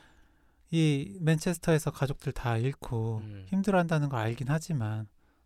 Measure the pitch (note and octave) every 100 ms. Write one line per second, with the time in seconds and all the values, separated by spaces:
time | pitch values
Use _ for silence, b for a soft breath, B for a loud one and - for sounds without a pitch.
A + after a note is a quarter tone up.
0 | b b b b b b _ E3 D#3 C#3
1 | E3 G3 D#3+ D#3+ F#3 E3+ - D#3+ D3+ -
2 | C3+ C#3 - - A#2+ A2+ B2 C#3 - A#2
3 | A2+ A2 G#2+ G2+ F#2+ F#3+ G3 F#3 E3+ D#3+
4 | D3 C3 A2 A#2+ B2+ D#3 - D#3 G#2+ G#2+
5 | G#2 _ _ _